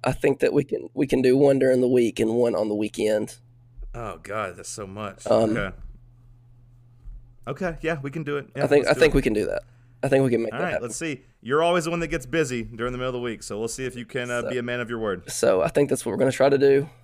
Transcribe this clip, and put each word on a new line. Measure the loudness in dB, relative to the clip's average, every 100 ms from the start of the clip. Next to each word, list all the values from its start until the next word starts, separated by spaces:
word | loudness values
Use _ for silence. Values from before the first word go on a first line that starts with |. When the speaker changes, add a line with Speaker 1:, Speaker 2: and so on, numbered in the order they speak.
Speaker 1:
I | -2
think | 0 0 2
that | 2
we | 2
can, | 0 -6 -6
we | -4 0
can | 2
do | 4 6
one | 6 6
during | 4 4
the | 4
week | 4 2 2
and | 0 2
one | 2
on | 2 -2
the |
weekend. | -2 -4 -2 0 0 -2 -10 _ _ -20 -16 -12
Speaker 2:
Oh | -10 -10 -12
God, | -8 -6 -6 -8
that's | -14
so | -12 -12
much. | -10 -12 -10 0
Speaker 1:
Um, | 2 2
Speaker 2:
Okay. | 0 -4 -10 -16 -18 -20 -20 -20 -20 -20 -20 -20 -20 _ _ -16 -16 -18 -16 -12
Okay, | -6 -6 -4
yeah, | -4 -4
we | -6
can | -8
do | -6 -6
it. | -8 -4
Yeah, |
Speaker 1:
I | 4
think, | 4 4
Speaker 2:
let's |
Speaker 1:
I |
Speaker 2:
do | 4
Speaker 1:
think | 4
Speaker 2:
it. | 4
Speaker 1:
we |
can | 2
do | 0 -2
that. | -4 -8 -20 _ _
I | 2
think | 4
we | 4
can | 2
make | 0
Speaker 2:
All | -4
Speaker 1:
that |
Speaker 2:
right, | -4
Speaker 1:
happen. | -4 -6
Speaker 2:
let's | -8
see. | -6 -8 _ _
You're | -2 2
always | 4 2
the | 0
one | -4
that | -2
gets | -6 -2
busy | -2 0 -2
during | -6 -6 -6
the | -4
middle | -4
of |
the | -4
week, | -6 -8
so | -8 -6
we'll | -6
see | -6 -8
if |
you | -8
can, | -8 -8 -4
uh, | -4
Speaker 1:
So | -2
Speaker 2:
be | -4
a |
man | -4 -6
of | -4
your | -4
word. | -4 -4 -6
Speaker 1:
So | 0 2 2
I | 2
think | 2 0
that's | 0
what | -2
we're | 0
gonna | 0
try | 2 4
to | 6
do. | 6 4 2 -10